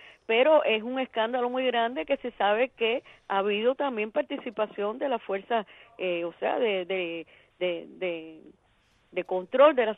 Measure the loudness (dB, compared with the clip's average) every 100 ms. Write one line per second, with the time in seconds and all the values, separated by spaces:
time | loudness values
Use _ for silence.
0 | -20 -12 0 4 6 6 4 0 -2 -6
1 | -4 -2 -2 -2 -2 -2 0 0 0 -2
2 | -4 -4 -4 0 2 2 0 -2 -2 -2
3 | -6 -16 -4 -2 0 0 2 0 -2 -2
4 | -4 -4 -4 -6 -6 -4 -4 -4 -6 -2
5 | -2 -2 -4 -6 -2 -2 -2 -12 -20 -8
6 | -4 -4 -6 -4 -2 0 0 0 -2 -4
7 | -4 -8 -12 -20 _ -6 -4 -4 -10 -6
8 | -6 -6 -10 -18 -20 -20 _ _ _ _
9 | _ -6 -2 -4 2 6 6 6 0